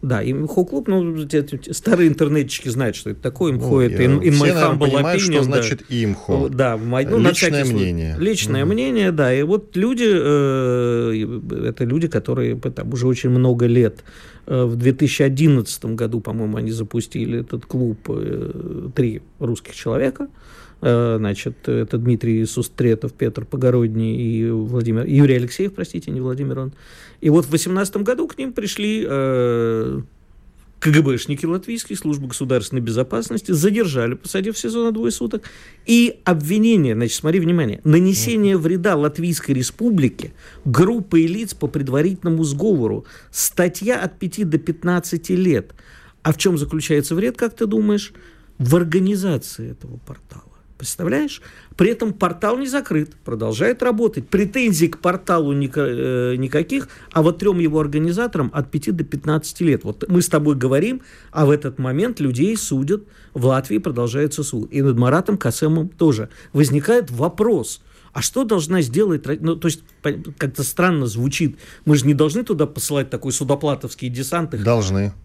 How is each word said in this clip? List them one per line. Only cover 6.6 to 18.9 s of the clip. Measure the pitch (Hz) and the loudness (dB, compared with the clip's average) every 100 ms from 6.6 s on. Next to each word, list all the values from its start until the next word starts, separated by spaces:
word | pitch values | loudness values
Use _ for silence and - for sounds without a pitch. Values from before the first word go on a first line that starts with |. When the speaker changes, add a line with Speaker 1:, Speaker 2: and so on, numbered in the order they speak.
| 131 113 | 0 0
Speaker 1:
в | |
my, | 113 123 139 | -2 -2 0
ну, | 226 | 4
на | 175 | 4
Speaker 2:
Личное | 175 175 | 4 2
Speaker 1:
всякий | 147 135 | 2 0
случай. | 110 92 | 0 0
Speaker 2:
мнение. | 85 80 80 | -2 -4 -2
Speaker 1:
Личное | 190 220 107 107 143 | -2 -2 -2 0 0
Speaker 2:
Мгм. | |
Speaker 1:
мнение, | 214 262 240 190 | 0 0 0 0
да. | 160 131 | 2 2
И | 127 | 2
вот | 151 208 208 175 | 2 0 -2 -2
люди, | 214 254 233 | -2 2 2
э, | 190 143 147 139 135 127 123 120 117 117 110 107 117 - - 117 | 4 4 2 2 2 0 2 2 0 0 -2 -4 -6 -8 -6 -6
это | 113 120 | -4 -2
люди, | 139 165 | 0 0
которые | 123 - 127 120 120 | -2 -2 -2 -2 -2
там | 127 123 113 | -6 -8 -8
уже | 123 123 | -2 0
очень | 127 127 | 0 2
много | 123 127 120 120 | 2 4 4 4
лет. | 120 113 - - - - - - | 4 2 0 -20 -20 -20 -20 -4
Э, | 131 123 | 0 0
в | 117 | 2
две | 123 | 0
тысячи | 135 147 - | 2 0 2
одиннадцатом | 139 135 160 139 107 - 113 113 | 2 4 4 4 2 -6 -6 -4
году, | 113 117 | -4 -4
по-моему, | 107 110 107 107 | -6 -6 -4 -4
они | 113 | -4
запустили | 113 107 120 110 - 113 117 | -4 -4 -4 -6 -6 -4 -4
этот | 113 120 - | -6 -10 -6
клуб, | 127 123 107 - | -2 -2 -4 -6
э, | - - - - - - - 170 | -6 -4 -6 -6 -8 -10 -10 -8